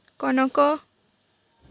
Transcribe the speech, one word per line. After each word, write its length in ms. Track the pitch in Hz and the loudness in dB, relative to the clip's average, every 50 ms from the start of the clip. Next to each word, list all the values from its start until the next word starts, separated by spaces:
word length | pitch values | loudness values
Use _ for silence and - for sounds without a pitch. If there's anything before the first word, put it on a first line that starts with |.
| _ _ _ - | _ _ _ -8
କନକ, 480 | 277 269 254 262 262 262 - 294 285 294 302 294 - _ _ _ _ _ _ _ _ _ _ _ _ _ _ _ _ - | -4 -2 0 0 0 0 0 0 0 0 0 -4 -8 _ _ _ _ _ _ _ _ _ _ _ _ _ _ _ _ -20